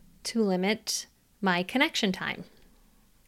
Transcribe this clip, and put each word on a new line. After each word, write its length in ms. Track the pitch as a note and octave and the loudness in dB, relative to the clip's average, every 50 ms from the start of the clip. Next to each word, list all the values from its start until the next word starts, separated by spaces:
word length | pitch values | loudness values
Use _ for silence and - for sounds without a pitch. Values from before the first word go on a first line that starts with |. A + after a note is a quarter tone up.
| - - - - - | -20 -20 -20 -12 -12
to 180 | - - A3+ | -4 0 0
limit 640 | G#3+ F#3+ F#3 F3+ F#3 G3+ A3 A3 - - - - - - _ _ _ _ _ - | 2 2 2 2 2 0 0 -2 -4 -6 -6 -6 -6 -10 _ _ _ _ _ -2
my 200 | G3 F#3 F3 F3 | 0 2 2 2
connection 480 | F#3 - - B3+ D4 D#4+ - - A#3 F#3+ | 0 0 2 2 2 2 2 0 0 0
time. 340 | F3+ - D#3+ - - - F3+ - - - - - - _ _ _ _ _ _ _ _ _ _ | -2 -2 -6 -8 -8 -8 -12 -18 -20 -20 -20 -20 -20 _ _ _ _ _ _ _ _ _ _